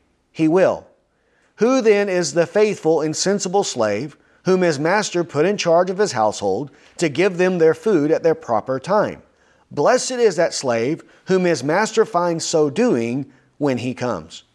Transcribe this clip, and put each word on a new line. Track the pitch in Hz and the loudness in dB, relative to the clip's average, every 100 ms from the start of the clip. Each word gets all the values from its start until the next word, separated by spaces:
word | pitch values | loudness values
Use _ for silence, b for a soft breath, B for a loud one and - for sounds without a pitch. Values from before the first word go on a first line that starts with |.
| b b _ | b b _
he | - 160 | -2 2
will. | 175 160 87 - _ _ _ _ _ _ - | 4 2 0 -8 _ _ _ _ _ _ -2
Who | 220 262 | 2 2
then | 220 202 202 | 4 2 2
is | 180 160 | -2 -2
the | 147 160 | -2 0
faithful | 208 214 190 160 160 | 2 0 0 0 0
and | 156 151 | -2 -4
sensible | 180 202 196 196 | -2 -2 -2 -2
slave | 190 - 110 104 143 - b b | -2 -2 -2 -2 -6 -14 b b
whom | - 185 | -2 2
his | 175 139 | 2 0
master | 156 208 202 175 | 0 0 -2 -4
put | 170 143 | -4 0
in | 170 202 | 0 0
charge | 175 165 185 | 2 2 2
of | 190 | 0
his | 208 | -2
household | 123 107 98 101 95 143 b b b | 0 -2 0 -4 -4 -6 b b b
to | 165 | -4
give | 131 196 170 | 0 -2 0
them | 185 180 | 0 2
their | 160 | 2
food | 151 220 185 147 | 2 0 2 2
at | 147 | 2
their | 165 | 0
proper | 160 - 110 - 131 | -2 -2 -2 -2 -6
time? | 156 208 143 71 - b b b b | -2 0 0 -4 -18 b b b b
Blessed | - 156 247 - | -2 2 2 0
is | 254 226 165 | 0 0 2
that | 165 | -2
slave | - 139 117 120 160 - b | -2 -2 0 0 -4 -8 b
whom | b 185 | b 0
his | 180 156 | 2 0
master | 135 170 214 - | 0 0 0 0
finds | 208 175 175 165 | 0 2 0 -2
so | - 160 151 | -2 0 0
doing | 131 240 143 117 127 139 b b b | 2 0 0 -2 -4 -8 b b b
when | 143 123 | -2 -2
he | 123 | -4
comes. | 120 123 98 76 - _ | -6 -6 -6 -10 -20 _